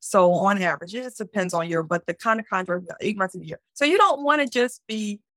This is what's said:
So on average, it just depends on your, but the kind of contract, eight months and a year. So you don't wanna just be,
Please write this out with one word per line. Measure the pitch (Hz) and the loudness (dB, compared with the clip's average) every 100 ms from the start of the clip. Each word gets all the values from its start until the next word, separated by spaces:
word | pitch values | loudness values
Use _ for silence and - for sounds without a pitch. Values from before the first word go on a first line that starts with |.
So | - 202 180 | 0 4 6
on | 175 196 202 | 6 2 2
average, | 175 143 175 | 0 -2 -6
it | 226 | -10
just | 254 - | -10 -10
depends | 202 208 180 | -6 -4 -2
on | 170 170 | -2 -2
your, | 165 | -2
but | 160 175 - | -2 -4 -4
the | |
kind | 170 226 220 | -4 -2 -2
of | 214 | -2
contract, | 190 185 180 170 - | -4 -2 -6 -6 -6
eight | 208 202 | -4 -2
months | 190 185 | -4 -4
and | |
a | 156 | -12
year. | - _ | -14 _
So | - | -2
you | 285 403 | 2 4
don't | 392 285 | 4 2
wanna | 285 302 269 | 2 2 2
just | 247 247 - - | 0 -2 -4 -8
be, | 220 208 208 _ | -6 -4 -6 _